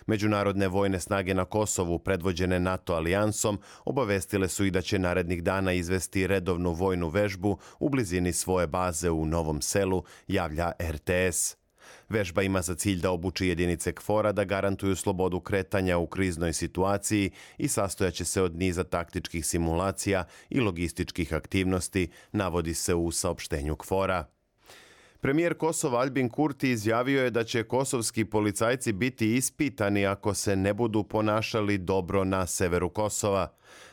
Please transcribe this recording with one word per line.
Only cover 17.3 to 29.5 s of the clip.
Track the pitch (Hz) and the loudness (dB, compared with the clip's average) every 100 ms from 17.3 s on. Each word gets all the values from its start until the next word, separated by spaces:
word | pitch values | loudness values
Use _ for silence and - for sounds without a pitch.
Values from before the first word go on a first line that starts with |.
| - - - | -4 -18 -6
i | 147 | -2
sastojaće | - 98 - 95 - 87 | 0 -2 0 -2 -2 -2
se | 101 | 0
od | 90 82 | 0 0
niza | 92 87 | -2 0
taktičkih | 90 87 82 90 - 87 80 | -2 -4 -4 -6 -6 -6 -2
simulacija | 85 82 82 95 92 - 95 87 - - | 0 2 2 0 -2 0 0 -2 -12 -4
i | 143 | 0
logističkih | 107 85 85 - 85 - 82 | 0 0 -4 -4 -6 -4 -2
aktivnosti, | 78 - 98 92 92 - 98 87 - - | -4 -2 0 2 0 0 -2 -2 -6 -6
navodi | 104 95 87 82 | -4 0 0 -2
se | 82 - 87 | -2 0 0
u | 85 | 0
saopštenju | 80 92 85 - 78 71 76 | -2 -2 -4 -4 -4 -2 -4
kfora. | - 95 95 92 76 _ _ _ - - - - - - | -2 0 0 -2 -4 _ _ _ -20 -20 -20 -20 -20 -6
Premijer | 135 147 170 | 0 2 0
Kosova | 160 160 160 156 120 | 0 -2 -2 0 0
Aljbin | 139 131 123 | 0 0 0
Kurti | - 151 135 135 | 0 0 0 0
izjavio | 120 104 113 123 139 | 0 2 2 2 2
je | 127 | 2
da | 117 | 0
će | 113 120 | 0 -2
kosovski | 110 120 135 127 113 - 110 | 0 0 0 -2 -2 -2 0
policajci | 107 107 98 113 131 - | 2 0 2 0 0 -2
biti | 98 127 - 107 120 | -2 -2 0 2 2
ispitani | - | 0